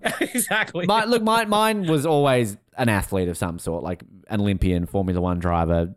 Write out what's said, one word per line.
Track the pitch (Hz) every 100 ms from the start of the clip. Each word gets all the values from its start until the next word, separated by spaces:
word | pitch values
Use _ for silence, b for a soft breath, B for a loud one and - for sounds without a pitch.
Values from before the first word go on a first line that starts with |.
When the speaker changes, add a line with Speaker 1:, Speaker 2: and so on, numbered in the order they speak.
| -
Speaker 1:
<laughs> | -
Exactly. | - 247 - 214 202 - 175
Speaker 2:
my, | 220 220
look, | 240
my, | 220 226 214
mine | 208 220 208 175
was | 156 151
always | 147 143 127 113 104 _ -
an | 120
athlete | 101 - 95 90
of | 85
some | 90 85
sort, | - 82
like | 80 87 - 95 -
an | 104
Olympian, | 101 95 92 90 87
Formula | 98 92 90
One | 90 87
driver, | 87 85 82 85 85